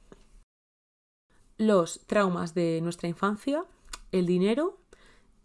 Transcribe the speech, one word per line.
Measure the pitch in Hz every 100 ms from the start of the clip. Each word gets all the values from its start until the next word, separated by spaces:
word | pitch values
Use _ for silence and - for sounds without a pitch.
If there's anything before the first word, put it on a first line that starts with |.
| - - - - _ _ _ _ _ _ _ _ _ _ _ -
los | 220 196 165 - -
traumas | 208 196 175 170
de | 175 170 165
nuestra | 170 170 185
infancia, | 165 196 208 - 302 359 _ - - -
el | 185 175
dinero, | 180 196 233 349 - _ - - - _ _